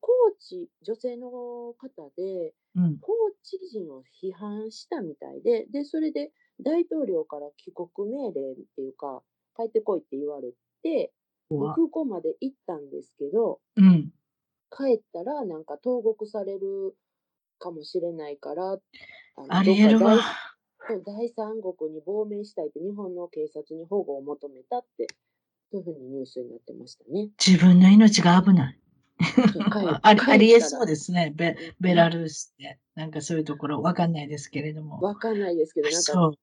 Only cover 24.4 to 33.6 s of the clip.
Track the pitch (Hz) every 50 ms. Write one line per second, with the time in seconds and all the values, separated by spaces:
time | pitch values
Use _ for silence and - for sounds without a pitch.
24.4 | - 143 139 127 127 _ - - 247 _ _ _ 117 - - _ _ _ _ _
25.4 | _ _ _ _ _ _ - 196 175 170 160 147 131 127 135 139 131 127 - 127
26.4 | 123 123 120 120 117 - 123 120 123 127 - _ _ - 135 190 214 214 208 _
27.4 | - 190 185 165 160 185 180 180 185 185 202 208 220 214 214 - - 180 170 180
28.4 | 175 202 190 175 131 131 - _ _ _ _ _ _ _ _ _ 175 - - -
29.4 | 254 220 - 175 - 202 - 214 202 175 156 - - 202 214 208 - - 269 214
30.4 | 208 226 233 233 226 - - - 240 175 156 151 - - 175 180 170 156 147 156
31.4 | 170 170 156 - 165 165 - _ 180 185 180 170 170 165 165 165 165 160 151 -
32.4 | - _ _ _ 139 139 139 _ _ _ _ - 156 160 151 151 147 - 170 160
33.4 | 156 151 147 143